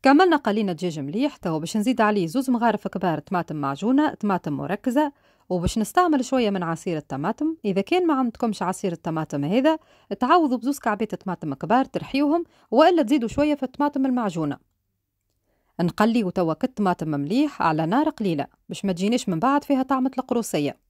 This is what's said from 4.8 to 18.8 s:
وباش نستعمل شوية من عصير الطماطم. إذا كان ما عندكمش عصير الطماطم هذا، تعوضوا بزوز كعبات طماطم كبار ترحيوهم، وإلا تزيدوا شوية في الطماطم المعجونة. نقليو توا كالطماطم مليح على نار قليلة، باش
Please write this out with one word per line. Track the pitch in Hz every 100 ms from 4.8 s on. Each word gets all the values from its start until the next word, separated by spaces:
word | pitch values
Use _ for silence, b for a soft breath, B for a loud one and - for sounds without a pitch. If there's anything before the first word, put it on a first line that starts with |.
| 262 226 196 b b b b
وباش | 180 180 226
نستعمل | 208 - 359 294
شوية | 240 262 220
من | 196
عصير | 170 165 - 156
الطماطم. | - 135 165 233 302 320
إذا | 208 185
كان | 196 359 349
ما |
عندكمش | 269 247 - 233 202
عصير | 180 190 196
الطماطم | 170 180 160 156 147
هذا، | 147 220 285 320 b b b 202
تعوضوا | 254 349 302 247
بزوز | 233 277
كعبات | 233 208 220
طماطم | 180 190 170 156
كبار | 135 160 240
ترحيوهم، | 269 - - 269 294 339 339 b b
وإلا | 226 320 349
تزيدوا | 226 294 226
شوية | - 302
في | 294
الطماطم | 254 - 294 294 269
المعجونة. | 247 214 165 151 131 _ _ _ _ _ _ _ _ _ _ _ -
نقليو | 175 - 220 233 190
توا | 190 165
كالطماطم | 156 254 - 196 175 156
مليح | 143 143 240 294 -
على | 165 156 160
نار | 233 311
قليلة، | - 202 156 139 _ -
باش | -